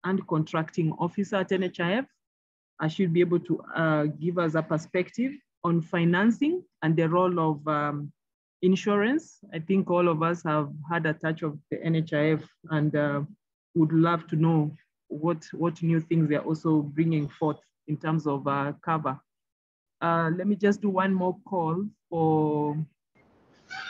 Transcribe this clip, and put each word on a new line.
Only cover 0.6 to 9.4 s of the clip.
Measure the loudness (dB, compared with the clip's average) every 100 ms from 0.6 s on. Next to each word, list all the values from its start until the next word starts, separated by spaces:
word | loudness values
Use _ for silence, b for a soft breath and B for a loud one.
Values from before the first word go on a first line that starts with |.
| -4 -2 -2 -2
Officer | -4 -4 -4 -2
at | -2
N | -2
H | -2 -2
I | -2
F. | -2 -4 _ _ _ _ _ _ -6
Uh, | -4
she'll | 0 2
be | 2
able | 2 0
to, | -2 -4 -4
uh, | -2 0 2 0 -2
give | -4 -2
us | 0
a | 0
perspective | -2 -4 -2 -4 -4 -4 -6 -8 _ _
on | 0 0
financing | 0 2 2 4 4 2 0 -2 -6 _
and | 0
the | 2 2
role | 2 2 2
of, | 0 0 -2
um, | -2 -2 -4 -8 -14 _ _ _ _
insurance. | 2 2 2 0 2 0 -4 _